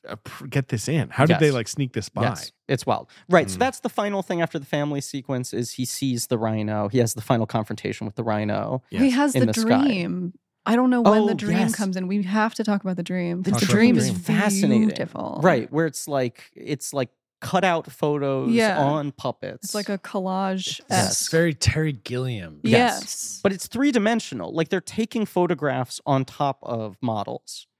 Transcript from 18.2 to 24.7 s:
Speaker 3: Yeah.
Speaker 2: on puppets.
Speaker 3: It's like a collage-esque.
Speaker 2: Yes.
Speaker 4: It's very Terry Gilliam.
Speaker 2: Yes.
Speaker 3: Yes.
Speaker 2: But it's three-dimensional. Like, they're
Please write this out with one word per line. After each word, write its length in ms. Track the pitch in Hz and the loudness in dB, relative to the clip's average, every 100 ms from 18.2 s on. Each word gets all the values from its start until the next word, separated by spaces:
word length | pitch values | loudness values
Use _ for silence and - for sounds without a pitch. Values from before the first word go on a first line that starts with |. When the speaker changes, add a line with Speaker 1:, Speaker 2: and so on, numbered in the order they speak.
| 139 135 131 | 0 0 2
Speaker 3:
Yeah. 260 | 233 220 160 | 4 4 4
Speaker 2:
on 320 | 139 151 143 | 2 2 -4
puppets. 540 | - 131 - - - | -4 -6 -6 -10 -10
Speaker 3:
It's 80 | - | -6
like 160 | 208 202 | -6 -4
a 80 | 196 | -6
collage-esque. 840 | - 202 185 185 190 190 185 - - | -4 -4 -2 -2 -2 -2 -6 -10 0
Speaker 2:
Yes. 340 | 180 185 - | 0 2 -2
Speaker 4:
It's 80 | - | 0
very 240 | 165 170 | 2 2
Terry 380 | 143 - 156 156 | 2 0 0 -2
Gilliam. 680 | 131 - 123 131 110 85 78 | -4 -6 -6 -4 -6 -10 -6
Speaker 2:
Yes. 380 | 220 233 240 - | 2 4 4 0
Speaker 3:
Yes. 380 | - - - - | -8 -10 -10 -2
Speaker 2:
But 120 | 196 | -2
it's 120 | 190 | -2
three-dimensional. 880 | - 233 285 240 208 233 - 123 85 | -6 0 2 4 2 0 -2 -8 -6
Like, 160 | 165 | -4
they're 100 | 160 | 0